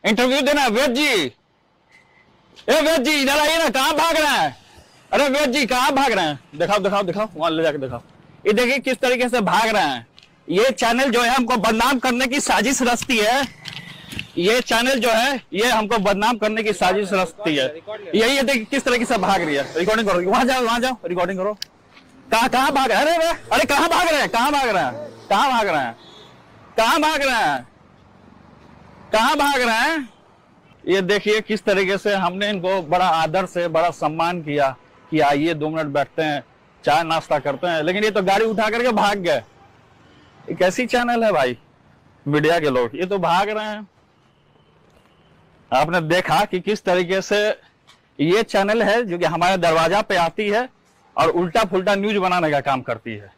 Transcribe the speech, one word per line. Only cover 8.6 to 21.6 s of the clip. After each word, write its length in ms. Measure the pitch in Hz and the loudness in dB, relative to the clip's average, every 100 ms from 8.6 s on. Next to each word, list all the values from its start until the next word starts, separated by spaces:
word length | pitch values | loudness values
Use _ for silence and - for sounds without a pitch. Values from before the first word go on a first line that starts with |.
| 247 269 | 2 0
किस 200 | 269 254 | -2 -2
तरीके 300 | 254 247 247 | 0 0 0
से 120 | 240 | 0
भाग 280 | 190 180 226 | 0 2 2
रहे 140 | 214 | 0
हैं। 240 | 156 127 117 - - _ - | 0 -2 -10 -20 -20 _ -4
ये 200 | 175 254 | 2 2
चैनल 400 | 240 226 233 269 | 2 0 2 2
जो 120 | 233 | 2
है, 120 | 233 | 2
हमको 220 | 262 233 254 | 0 0 0
बदनाम 420 | 208 220 240 269 | 0 2 2 0
करने 280 | 262 240 262 | 0 -2 -2
की 140 | 277 | -2
साजिश 420 | - 208 214 269 | 0 0 0 0
रचती 360 | 247 240 - 240 | 0 -2 -2 0
है। 240 | 208 254 269 - - - - - - - - - | 2 0 -2 -8 -16 -16 -18 -20 -16 -14 -10 -2
ये 220 | 175 240 | 0 0
चैनल 400 | - 226 247 269 | 0 0 0 0
जो 100 | 233 | 2
है, 320 | 220 254 262 - | 2 0 -2 -6
ये 180 | 190 233 | -2 0
हमको 280 | 220 214 226 | 0 0 0
बदनाम 380 | 196 196 214 240 | 0 0 0 0
करने 260 | 214 220 | -2 -2
की 100 | 220 | -2
साजिश 360 | 202 185 190 202 | 0 2 2 0
रचती 440 | 196 185 - 202 147 | -2 -2 -2 -2 0
है। 180 | 135 156 202 214 196 | -2 -4 -12 -14 -2
यही 220 | 180 226 277 | 2 2 2
है, 60 | |
देखिए, 220 | 254 269 | 2 0
किस 200 | 220 277 | -2 -2
तरीके 200 | 262 240 | 0 0
से 140 | 233 233 | 0 0
भाग 240 | 180 190 | 0 0
रही 120 | 165 | 0
है। 180 | 143 127 156 | -2 -2 -2
रिकॉर्डिंग 320 | 185 220 214 | 0 0 2
करो, 220 | 180 180 | 0 0
वहाँ 140 | 240 | 0
जाओ, 180 | 254 262 | 2 0
वहाँ 180 | 233 240 | 0 -2
जाओ, 160 | 254 254 | -2 -6
रिकॉर्डिंग 340 | 170 180 180 190 | -6 -4 -4 -2
करो। 160 | 190 208 | -6 -6